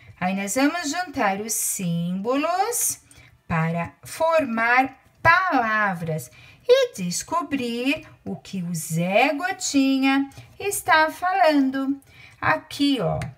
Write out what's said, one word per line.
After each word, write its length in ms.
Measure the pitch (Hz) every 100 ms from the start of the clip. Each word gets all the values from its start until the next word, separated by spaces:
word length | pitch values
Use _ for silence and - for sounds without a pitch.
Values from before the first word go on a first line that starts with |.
| - -
Aí 160 | 180
nós 200 | 196 202
vamos 360 | 262 285 339 294
juntar 480 | 339 359 269 202 196
os 100 | 220
símbolos 1500 | - - - 175 170 175 185 220 277 320 359 440 480 - - _ - - _ -
para 460 | 165 165 170 170 -
formar 960 | - - 320 320 269 220 202 254 269 - _ _
palavras 1080 | 330 349 370 277 220 214 190 175 160 156 - - - - -
e 280 | 523 494
descobrir 1120 | - 175 170 - 339 302 277 240 233 262 311 - -
o 120 | 202 196
que 260 | - 190
o 120 | 170
Zé 600 | 165 156 165 180 208 285
Gotinha 960 | 294 359 381 - 277 269 269 269 269 277 - - -
está 520 | 403 - - 320 311
falando. 880 | 285 359 381 320 294 262 269 269 277 _ - - -
Aqui, 580 | - 311 - - 285 254
ó, 200 | 160 151 160